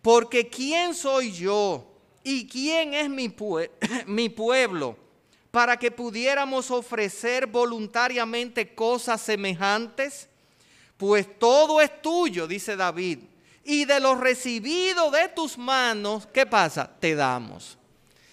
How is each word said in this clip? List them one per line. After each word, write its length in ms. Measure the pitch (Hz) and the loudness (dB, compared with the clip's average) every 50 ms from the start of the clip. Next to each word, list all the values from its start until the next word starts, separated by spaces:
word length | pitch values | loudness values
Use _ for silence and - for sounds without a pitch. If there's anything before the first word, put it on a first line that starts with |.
"Porque 480 | - 226 233 233 226 233 254 240 233 233 | 4 6 6 6 6 4 0 0 0 0
¿quién 440 | - 247 262 285 320 339 349 349 320 | -4 -6 -4 0 0 0 0 0 -2
soy 380 | - - 269 269 262 254 226 | -4 -2 0 0 0 0 -2
yo 580 | 180 170 180 196 208 208 202 196 160 123 107 - _ _ _ _ _ _ | -6 -4 -2 0 2 2 2 0 -2 -4 -8 -14 _ _ _ _ _ _
y 280 | - 269 269 254 220 - | -6 -4 -4 -4 -6 -8
quién 440 | - 254 269 311 320 330 320 294 285 | -8 -4 -2 0 0 0 0 0 -2
es 160 | 302 302 277 | -2 -2 -2
mi 200 | 277 269 247 214 | -4 -4 -6 -6
pue-, 420 | - - 214 214 165 160 170 - - - - | -6 -8 -6 -4 -2 -2 -4 -6 -6 -6 -6
<clears throat> 180 | 196 240 247 180 | -4 -4 -6 -6
mi 200 | 190 208 226 233 | -4 -4 -2 -2
pueblo 680 | 214 226 214 220 233 254 262 247 208 185 160 139 120 107 - _ _ _ _ _ _ _ _ _ _ | -4 -4 -4 -2 0 2 2 2 0 0 -4 -4 -6 -6 -10 _ _ _ _ _ _ _ _ _ _
para 260 | - 240 240 247 240 | 0 2 2 2 2
que 120 | 240 247 240 | 0 0 -4
pudiéramos 800 | 240 240 240 233 196 226 247 269 277 277 277 269 262 262 254 254 | -4 -4 -8 -8 -6 -2 0 0 0 0 0 -2 -2 -4 -2 -2
ofrecer 800 | 247 247 233 - 233 214 208 185 - - 233 240 247 262 269 | -4 -4 -4 -4 -4 -4 -4 -4 -4 -6 -4 -2 -2 -2 -2
voluntariamente 1300 | 220 214 240 240 240 233 220 214 202 214 233 247 247 254 247 226 226 233 240 247 240 240 233 208 - - | -2 0 0 0 0 -2 -6 -8 -4 0 0 0 0 0 -2 -4 -2 -4 -4 -6 -4 -4 -6 -6 -6 -4
cosas 460 | - 226 233 247 240 240 247 226 214 | -2 0 0 0 0 -2 -2 -4 -4
semejantes? 1080 | - 226 214 196 196 190 180 165 196 196 208 220 233 220 - - 269 285 - - - - _ _ _ _ _ _ _ _ _ _ _ _ _ | -2 -2 -2 -2 -2 -4 -2 0 0 0 0 0 -2 -6 -6 -6 -6 -6 -8 -12 -20 -20 _ _ _ _ _ _ _ _ _ _ _ _ _
Pues 420 | _ 196 202 208 208 185 202 - - | _ 2 4 4 4 2 0 -2 2
todo 400 | 233 233 262 294 311 302 311 302 | 4 6 6 6 6 6 6 4
es 220 | 302 285 - - | 4 4 2 -4
tuyo", 440 | - 311 339 349 349 277 180 175 160 | -4 -2 0 0 0 0 -2 -4 -4
dice 300 | 160 190 202 - 226 208 | -4 -6 -6 -6 -6 -4
David, 440 | 190 185 175 160 175 185 180 156 120 - - _ _ _ _ - _ _ | -2 -2 -2 -2 -2 -4 -4 -4 -6 -10 -16 _ _ _ _ -20 _ _
"y 220 | 285 294 294 294 | -2 -2 0 2
de 160 | 254 285 277 | 2 2 4
lo 140 | 262 269 262 | 4 4 2
recibido 960 | 240 254 254 247 247 247 247 233 226 202 285 330 359 370 381 359 349 330 294 | 4 2 2 2 0 -2 -4 -4 -4 -4 -2 -2 0 0 0 2 2 2 2
de 180 | 269 311 359 370 | 2 2 0 0
tus 280 | 359 339 320 269 - | -2 -4 -6 -6 -6
manos", 720 | 240 247 254 269 262 247 233 220 208 208 208 214 214 - - - | -8 -2 0 0 2 2 0 -2 -2 -4 -4 -4 -6 -8 -2 0
¿qué 120 | 254 262 | 0 2
pasa? 460 | 208 226 208 175 156 - 151 127 - - _ | 4 4 4 4 2 0 -4 -6 -8 -6 _
"Te 160 | 185 165 156 | 0 0 2
damos". 640 | 147 139 127 127 123 117 104 92 87 - - - _ _ _ _ _ _ _ _ _ _ _ | 2 2 0 0 -2 -6 -10 -14 -16 -18 -20 -20 _ _ _ _ _ _ _ _ _ _ _